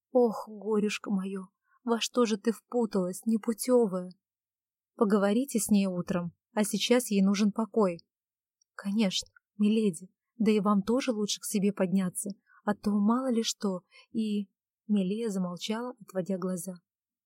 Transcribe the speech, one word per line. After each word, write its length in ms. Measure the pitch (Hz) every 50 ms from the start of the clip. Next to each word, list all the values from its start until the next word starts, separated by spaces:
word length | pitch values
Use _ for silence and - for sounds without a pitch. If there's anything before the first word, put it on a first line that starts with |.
| _ _
"Ох, 360 | - 254 240 226 196 - - 214
горюшка 600 | 214 208 196 208 220 208 208 208 202 - - -
мое, 380 | 208 190 185 190 196 190 190 - _ _ _ _ _ _ -
во 180 | 240 233 226
что 240 | - - - 247 240
же 120 | 208 220 202
ты 140 | - 233
впуталась, 760 | 214 - _ - - 247 233 208 - 196 180 180 185 - -
непутевая?" 880 | 226 226 214 - 233 226 - - 247 247 247 233 196 180 185 180 185 - _ _ _ _ _ _ _ _ _ _ _ _ _ _ _ _
"Поговорите 640 | - 233 202 220 202 196 202 208 240 269 - - 220
с 100 | - -
ней 180 | 214 202 196 190
утром, 460 | 180 175 170 - 180 175 175 170 - _ _ _ -
а 100 | 220 208
сейчас 480 | - - 190 - - 240 254 247 -
ей 100 | 208 196
нужен 300 | 190 196 202 190 214 202
покой". 520 | 202 - 220 214 - 226 208 185 170 165 - _ _ _ _ _ _ _ _ _ _ _ _ _ _ -
"Конечно, 520 | - 202 196 220 226 185 - - - - _ _ _ _ _ 202
миледи, 520 | 208 208 220 226 220 202 165 - 185 - _ _ _ _ _ -
да 140 | 214 220
и 80 | 214 214
вам 240 | 185 208 208 196 190
тоже 280 | - 233 262 277 269
лучше 280 | 233 208 208 202 - -
к 60 | -
себе 260 | - - 208 185 202
подняться, 600 | 196 - 190 175 180 196 190 180 - - - 202 196 _ _ _ _ _ -
а 120 | 208 208
то 160 | - - 208
мало 400 | 202 208 202 214 233 254 262 262
ли 100 | 240 226
что, 400 | 226 - - - - 196 185 180 - _ _ - - _
и..." 360 | - 226 220 214 208 208 202 - _ _ _ _ _ _ _ -
Милея 420 | 208 202 185 180 208 220 233 226
замолчала, 680 | 190 190 180 175 175 165 - - 214 226 247 247 247 -
отводя 380 | 190 - - 190 175 185 190 180
глаза. 380 | 185 185 185 170 - 185 180 175 _ _ _ _ _ _ _ _ _